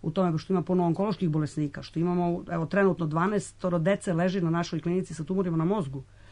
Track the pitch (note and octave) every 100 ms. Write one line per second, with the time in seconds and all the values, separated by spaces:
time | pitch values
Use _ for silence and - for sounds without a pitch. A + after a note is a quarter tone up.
0 | D#3+ D#3+ F3+ D#3+ - F#3+ D#3 F#3 F3 E3
1 | G3+ F3 F3+ D3+ D3+ - D3+ C#3+ C3+ -
2 | F3 F3+ F3 F3 - E3 E3 F#3+ G3 E3+
3 | E3 D#3+ F3+ G#3 - - F#3 F3 D#3+ G3+
4 | - E3 F#3 F#3+ E3+ E3+ E3+ E3 E3+ F3+
5 | F#3 D#3+ D3+ F#3 F3+ E3 D#3+ G#3+ C3+ C3+
6 | C3 - -